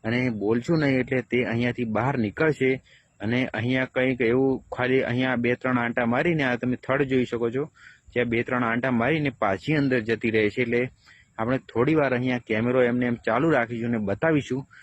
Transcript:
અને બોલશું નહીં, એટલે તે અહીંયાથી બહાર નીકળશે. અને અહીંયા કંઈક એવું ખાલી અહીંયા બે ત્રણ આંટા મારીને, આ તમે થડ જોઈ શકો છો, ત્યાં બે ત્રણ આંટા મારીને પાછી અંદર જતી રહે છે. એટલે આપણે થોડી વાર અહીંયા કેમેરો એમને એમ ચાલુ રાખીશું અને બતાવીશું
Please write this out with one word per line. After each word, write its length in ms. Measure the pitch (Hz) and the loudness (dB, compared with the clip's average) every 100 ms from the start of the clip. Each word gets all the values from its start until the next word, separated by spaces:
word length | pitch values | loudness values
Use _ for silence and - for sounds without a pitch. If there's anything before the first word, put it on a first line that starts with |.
અને 260 | 110 120 127 | -2 -2 -2
બોલશું 480 | 110 101 120 123 165 | -2 -2 -2 0 0
નહીં, 220 | 147 131 | 2 0
એટલે 220 | 123 131 | 0 -2
તે 220 | - 120 | 0 -2
અહીંયાથી 400 | 110 117 123 123 | 0 0 -2 -2
બહાર 340 | 117 107 123 139 | -2 0 0 0
નીકળશે. 640 | 107 - 160 143 131 131 _ - _ _ | -2 0 0 2 0 0 _ -20 _ _
અને 260 | 104 120 131 | -2 0 0
અહીંયા 380 | 107 120 131 | -2 -2 0
કંઈક 360 | 127 - 127 127 | -2 0 0 2
એવું 440 | 117 123 135 131 - - | 2 2 2 0 -6 -4
ખાલી 260 | 127 131 | 0 2
અહીંયા 340 | - 120 131 123 | 0 -2 0 0
બે 180 | 120 | 0
ત્રણ 240 | 123 131 127 | 0 0 0
આંટા 280 | 120 117 120 | 0 0 0
મારીને, 380 | 120 165 160 | 0 0 0
આ 120 | 131 123 | 0 0
તમે 200 | 127 123 | -2 -4
થડ 260 | - 135 | -2 0
જોઈ 220 | 139 131 | 2 0
શકો 260 | 120 117 117 | 0 -2 -2
છો, 200 | 123 151 _ - - - | -4 -8 _ -20 -20 -8
ત્યાં 160 | 123 120 | -4 0
બે 140 | 117 | 0
ત્રણ 220 | 120 123 | 0 0
આંટા 260 | 120 117 131 | 0 0 0
મારીને 400 | 123 117 160 147 | 0 2 0 -2
પાછી 440 | - 107 95 - | -2 -2 0 0
અંદર 260 | 151 139 127 | 0 2 0
જતી 300 | 110 110 117 | 0 -2 0
રહે 200 | 110 107 | 2 2
છે. 120 | 113 | 0
એટલે 280 | 120 120 127 - _ - _ - | 0 0 -2 -8 _ -20 _ -6
આપણે 200 | 113 131 | -2 -2
થોડી 360 | - 113 131 | -4 0 2
વાર 200 | 160 135 | 2 2
અહીંયા 240 | 123 127 123 | 0 0 -4
કેમેરો 440 | - 110 120 127 | -2 -2 2 2
એમને 240 | 123 123 123 | 2 2 0
એમ 80 | 120 - | -2 0
ચાલુ 240 | 113 160 | 2 2
રાખીશું 380 | 143 113 117 117 | 2 0 -4 -2
અને 100 | 117 | -2
બતાવીશું 680 | 101 101 160 156 - 127 139 - | -2 0 2 0 0 -6 -8 -20